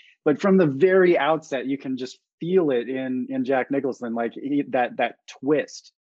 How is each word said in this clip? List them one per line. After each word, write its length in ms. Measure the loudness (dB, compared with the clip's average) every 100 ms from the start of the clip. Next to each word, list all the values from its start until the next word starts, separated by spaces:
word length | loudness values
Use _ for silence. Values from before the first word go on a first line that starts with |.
| _ _
but 160 | -2 0
from 180 | 4 4
the 80 | 4
very 520 | 4 4 6 4 4
outset, 500 | 2 -2 -2 -6 -4
you 100 | -6
can 200 | -6 -8
just 220 | -8 -12 _ _
feel 320 | 0 2 2
it 160 | 0 -2
in, 380 | -6 -4 -6 -4
in 140 | -4
Jack 260 | 0 0 0
Nicholson, 460 | -2 -4 -6 -6 -4
like, 180 | -4
he, 300 | -6 -4 -4 -2
that, 280 | -2 -2 -2
that 200 | -4 -6 -20
twist 640 | -10 -2 0 -2 -10 -20 _